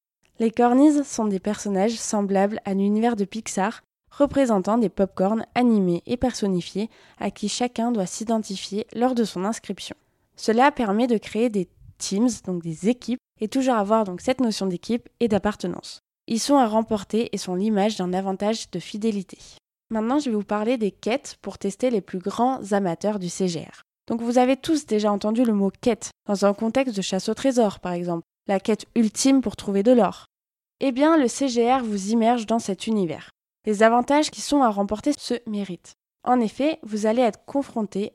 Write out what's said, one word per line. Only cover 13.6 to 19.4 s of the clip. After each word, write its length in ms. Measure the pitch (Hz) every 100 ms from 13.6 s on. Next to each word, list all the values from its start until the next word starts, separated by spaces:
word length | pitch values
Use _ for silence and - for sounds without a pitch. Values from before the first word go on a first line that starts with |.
| 262 233
avoir 300 | 196 220 208
donc 160 | 180
cette 180 | - 254
notion 260 | 247 208 196
d'équipe 420 | 180 - 240 - -
et 80 | 233
d'appartenance. 720 | 202 208 208 185 170 - - _ _ -
Ils 140 | 226
sont 160 | - 285
à 100 | 233
remporter 640 | 220 220 214 190 214 240
et 60 | 202
sont 160 | -
l'image 440 | 180 208 208 208 214
d'un 140 | 180
avantage 600 | 180 190 190 202 220 -
de 80 | 180
fidélité. 580 | - 214 220 202 185 -